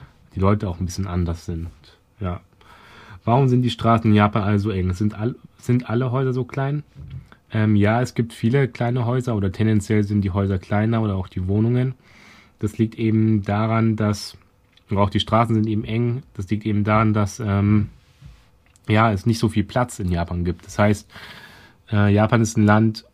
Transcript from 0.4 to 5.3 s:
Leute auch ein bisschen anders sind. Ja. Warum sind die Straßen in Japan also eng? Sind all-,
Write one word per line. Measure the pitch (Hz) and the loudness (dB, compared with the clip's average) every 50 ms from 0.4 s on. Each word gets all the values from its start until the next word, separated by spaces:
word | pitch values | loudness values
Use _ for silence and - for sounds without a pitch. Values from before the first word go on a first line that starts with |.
Leute | 95 98 104 104 110 98 | 2 2 2 2 0 -6
auch | 87 85 | -6 -6
ein | 92 | -6
bisschen | 85 85 - 95 | -6 -6 -6 -6
anders | 95 87 90 87 85 82 85 - | -4 -2 -2 -2 -2 -4 -6 -8
sind. | - 85 82 82 85 - - - - - _ _ _ _ _ | -8 -8 -8 -8 -12 -14 -18 -20 -20 -20 _ _ _ _ _
Ja. | 101 92 87 85 - _ _ _ _ - - - - - - - - - 107 92 _ | -8 -8 -8 -8 -12 _ _ _ _ -20 -20 -20 -20 -20 -20 -20 -20 -20 -20 -8 _
Warum | - 117 135 139 127 | 0 2 2 4 4
sind | 123 123 123 | 2 2 0
die | 120 | 0
Straßen | 110 - - 117 117 110 - 113 | -4 0 2 2 2 4 4 4
in | 104 | 4
Japan | 104 104 104 107 113 98 | 6 4 4 2 0 0
also | 101 107 98 95 110 | 0 0 0 0 -2
eng? | 101 95 90 92 90 | -2 -2 -2 -2 -2
Sind | 90 107 107 - | -2 -2 -4 -2
all-, | 98 110 120 | -2 -6 -6